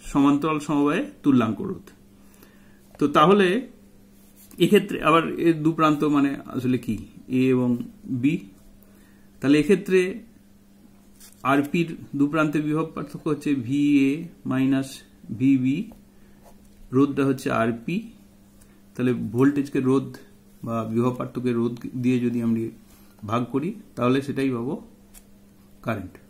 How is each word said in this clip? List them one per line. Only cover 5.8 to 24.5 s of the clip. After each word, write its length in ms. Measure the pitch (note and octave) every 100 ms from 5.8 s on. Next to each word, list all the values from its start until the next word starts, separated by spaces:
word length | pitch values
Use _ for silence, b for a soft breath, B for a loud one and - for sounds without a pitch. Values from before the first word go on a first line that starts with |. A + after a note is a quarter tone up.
| D#3 D3 D3+ D3
মানে 140 | C#3 C#3 - C3
আসলে 200 | B2 B2 -
কি, 100 | G#2 - - - B2+
এ 20 | C3 B2+
এবং 140 | B2 A#2+ - - - C3
বি। 120 | C3+ E3 - - - - - b b b b -
তাহলে 180 | C3+ D3
এক্ষেত্রে 380 | D3 F#3+ - F#3 F3+ - - - - - _ - - - - - - - B2
আরপির 380 | C#3 C#3+ E3+ D#3+ - - C#3+
দু 60 | C#3+
প্রান্তের 320 | D#3+ D#3 D3+ D3+
বিভব 200 | D3+ D#3+ -
পার্থক্য 300 | D3 E3 D#3+
হচ্ছে 160 | D3 D3 C#3 A2+
ভিএ 420 | C#3+ C#3+ C#3+ C3+ D3 E3+ - -
minus 380 | C3 C3+ C3+ C3+ - - _ - G#2+
ভিবি, 380 | C3 C3+ B2+ D3 A3+ - - b b b - - - - - B2+
রোধটা 280 | C#3 C#3 C#3
হচ্ছে 180 | C3 C#3 A#2+
আরপি। 340 | A2+ A#2 - F3+ A3+ - - _ - - b b -
তাহলে 180 | - B2+ A#2+ A2+ A2+
ভোল্টেজকে 440 | C#3 C#3+ C#3 D3 B2+
রোধ 180 | C3+ B2+ - - - - - A#2+
বা 100 | A2+ A2
বিভব 200 | A2+ B2 B2
পার্থক্যের 360 | B2+ B2 B2 A#2
রোধ 140 | A#2 A#2+ - B2+
দিয়ে 140 | B2 B2+ A#2+
যদি 140 | A#2+ A#2
আমরা 180 | A2+ A2+ - - b b b G#2
ভাগ 120 | A#2 A#2+
করি, 160 | C#3 D#3+ A3+ - -
তাহলে 200 | B2 C3+ C3+
সেটাই 220 | C3 C3+